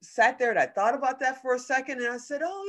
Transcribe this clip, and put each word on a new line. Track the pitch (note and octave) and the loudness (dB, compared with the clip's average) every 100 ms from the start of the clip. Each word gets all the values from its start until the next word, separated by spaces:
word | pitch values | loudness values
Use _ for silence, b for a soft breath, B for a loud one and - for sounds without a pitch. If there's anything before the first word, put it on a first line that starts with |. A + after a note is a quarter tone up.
sat | - - A3+ C4 | -10 2 4 4
there | B3 | 0
and | F#3+ | 2
I | C3 | 2
thought | - G#3+ | 2 2
about | C4+ C4 C4+ | 2 -2 -2
that | C4 C4 | -4 -4
for | C4 | -2
a | B3+ | -2
second | B3 C4 C4 C4 | 0 -2 -2 -4
and | A#3+ | -4
I | A#3+ | -6
said, | - C#4+ | -8 -4
"Oh | E4 G4 | -4 -6